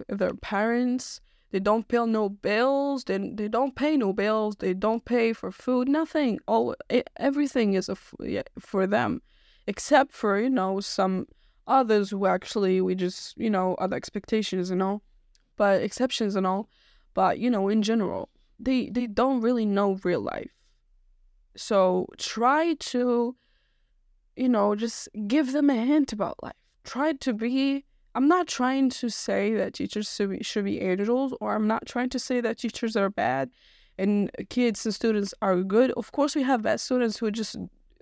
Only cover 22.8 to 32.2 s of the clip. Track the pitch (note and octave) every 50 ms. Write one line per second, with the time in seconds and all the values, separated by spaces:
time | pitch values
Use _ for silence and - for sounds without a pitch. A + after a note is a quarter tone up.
22.8 | - - - B3 B3 B3 A#3+ A#3+ A#3 A#3+ B3+ _ _ _ _ _ _ _ _ _
23.8 | _ _ _ _ _ _ _ _ _ _ - B3 C4 B3+ A#3+ G#3 G3+ G#3 G#3 G#3
24.8 | A#3 A#3 - - - - - G#3+ G#3 G3+ B3 D#4 D4 B3 C4 D4+ D4 C#4+ C4+ A3
25.8 | A3+ B3+ D4 D#4 C4+ - A3 G#3+ F#3 - - - - - - _ _ _ _ _
26.8 | - - - B3 C#4+ D#4+ D4+ C4+ - C4 A3 G#3+ A3+ A#3+ B3+ C4 C4+ C#4 C#4 C#4
27.8 | - _ _ _ _ _ - A#3+ C4 D4 F4+ F4+ E4+ - - - B3 B3+ C4+ C4+
28.8 | C4+ B3+ B3+ - B3+ A#3 - - - - G3 G3 G3+ G#3+ A3 G3+ F#3+ G3 - -
29.8 | F#3+ G3+ - G#3+ G#3+ - - - G3+ G3 F#3+ - - - - G#3+ G3 G3+ G3+ -
30.8 | G3 F#3 F#3 F#3+ G3+ A3 A#3+ C4 C#4 C4 B3+ - G#3+ G#3+ G3+ G#3+ G#3+ G#3+ A3+ -
31.8 | - - - A#3+ B3+ B3+ - B3